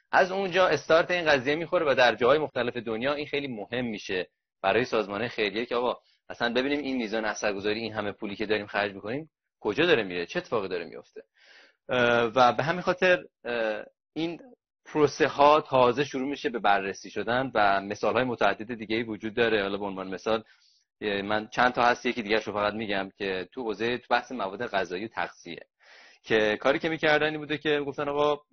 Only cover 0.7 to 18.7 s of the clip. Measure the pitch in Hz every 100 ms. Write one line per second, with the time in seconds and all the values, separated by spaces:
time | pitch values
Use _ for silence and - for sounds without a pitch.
0.7 | 151 - 165 170 180 156 139 123 151 160
1.7 | 180 151 127 120 110 120 151 143 127 120
2.7 | 120 110 110 135 147 147 143 143 110 98
3.7 | 123 120 104 - 92 87 _ _ _ 95
4.7 | 101 123 113 98 101 117 - 107 101 123
5.7 | 120 123 98 _ _ _ 92 120 117 135
6.7 | 147 135 131 110 110 110 104 107 98 101
7.7 | 107 113 107 104 - 104 101 104 107 104
8.7 | 104 101 98 101 135 160 _ _ _ 110
9.7 | 104 175 139 98 87 85 180 - 117 95
10.7 | 90 82 60 - - - _ _ - -
11.7 | _ - 127 120 120 117 117 123 113 135
12.7 | 175 180 175 185 180 - _ 120 120 110
13.7 | 107 - _ _ 147 165 165 262 - _
14.7 | _ - 156 143 - 139 - 143 151 -
15.7 | 131 123 120 143 135 131 143 147 117 101
16.7 | 101 98 - 98 104 101 123 135 113 104
17.7 | 98 98 104 113 107 127 117 104 98 107